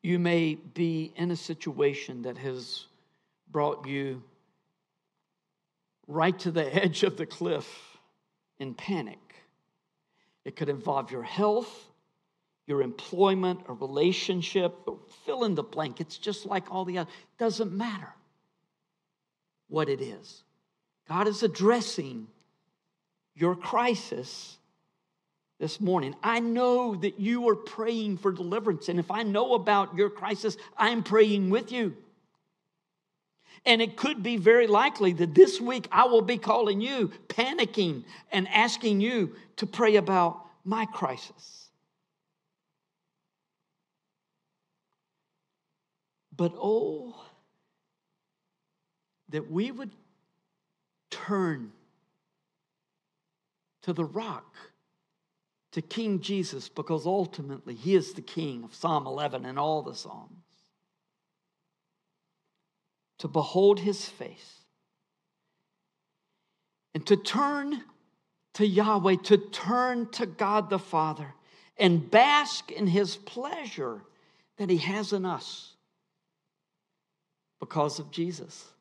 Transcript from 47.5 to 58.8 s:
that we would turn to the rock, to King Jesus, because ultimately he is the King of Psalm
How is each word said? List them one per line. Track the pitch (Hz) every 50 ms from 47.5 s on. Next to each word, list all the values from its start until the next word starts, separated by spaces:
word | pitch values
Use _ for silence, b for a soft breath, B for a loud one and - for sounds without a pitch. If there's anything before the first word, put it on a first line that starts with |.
| _ _ _ _ _ _ _ _ _ _ _ _ _ _ _ _ _ _ _ _ _ _ _ _ _ _ _ _ _ _ _ _ _ _ _ -
that | 143 156 151 -
we | 156 180 214 262
would | 269 233 269 202 - - _ _ _ _ _ _ _ _ _ _ _ _ _ _ _ _ _ _ _ _ _ _
turn | - - - - 208 196 185 170 156 135 117 104 - _ _ _ _ _ _ _ _ _ _ _ _ _ _ _ _ _ _ _ _ _ _ _ _ _ _ _ _ _ _ _ _ _ _ _ _ _ _ _ _ _ -
to | - 175
the | 151 165
rock, | 147 147 202 226 220 151 117 - _ _ - - - _ _ _ _ _ _ _ _ _ _ _ _ _ _ _ _ _ _ _ _ -
to | 170
King | 160 - - 220 233 214 202 180
Jesus, | 139 - 202 196 180 - - 135 - -
because | _ - 151 - 165 156 -
ultimately | 170 190 202 180 165 - - 147 139 139 135 - - 123
he | 113 113 170 196
is | 185 139 - -
the | 180
King | - - - 175 165 147 131 120 117
of | 107 -
Psalm | -